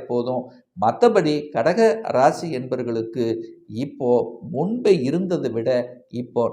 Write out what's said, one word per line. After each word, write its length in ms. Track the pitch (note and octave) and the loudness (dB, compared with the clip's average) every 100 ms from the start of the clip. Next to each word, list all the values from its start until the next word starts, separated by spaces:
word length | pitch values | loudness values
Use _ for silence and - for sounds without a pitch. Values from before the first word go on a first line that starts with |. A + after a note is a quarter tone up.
| - | -2
போதும். 380 | A#2+ A#2+ B2+ - - _ - | -2 -2 -4 -6 -16 _ -2
மத்தபடி 540 | G#2+ - A#3+ G#3 D#3 D3+ - | 0 4 4 6 2 0 -2
கடக 520 | - D#3 G3+ A3 A3 | 0 2 4 4 2
ராசி 540 | - B2 D3 - E3 B2+ | 0 4 4 4 -4 -6
என்பர்களுக்கு 680 | B2+ B2+ A#2 A2+ A2+ B2+ A2+ A2 - - - | -4 -4 -2 -4 -4 -2 -2 -2 -8 -16 -12
இப்போ 340 | A2+ - - B2 A#2+ - - - | -8 -6 -2 2 2 0 -8 -8
முன்பே 400 | D3 F#3 B3 G#3+ E3+ | -4 -2 0 2 2
இருந்ததை 480 | B2+ E3+ F#3 D#3+ C3 | 2 -2 -2 -2 -2
விட 200 | A2+ A#2+ B2 B2 - _ | -2 0 0 -2 -10 _
இப்போ 340 | A#2+ A#2+ A#2+ A2+ | -10 -4 -2 -2